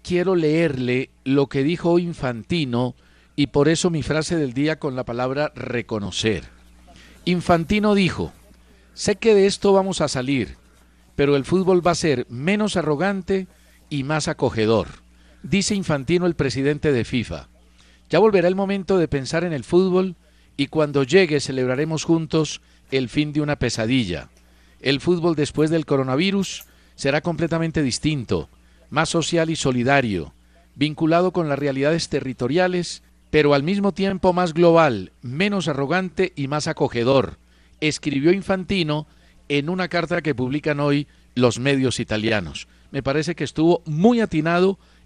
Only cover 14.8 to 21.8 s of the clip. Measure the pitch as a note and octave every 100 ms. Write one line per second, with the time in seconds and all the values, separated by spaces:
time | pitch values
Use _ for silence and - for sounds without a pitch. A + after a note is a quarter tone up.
14.8 | E2+ - _ _ _ - - F#3+ F#3 G3+
15.8 | E3+ D3 C3 E3+ F3+ E3 C3+ B2+ C#3 D3
16.8 | D#3 B2+ G2+ B2+ G2 D#2 - _ _ _
17.8 | _ _ - E3 A3 G3 E3+ F#3+ G3 G3
18.8 | F#3+ F#3+ D#3 C#3+ B2+ E3 F3 D3 - F3
19.8 | F#3 F#3 F#3+ E3+ _ _ _ - C#3 D#3
20.8 | D3 C#3+ C3 F3+ F3 D3+ - C3 B2+ B2+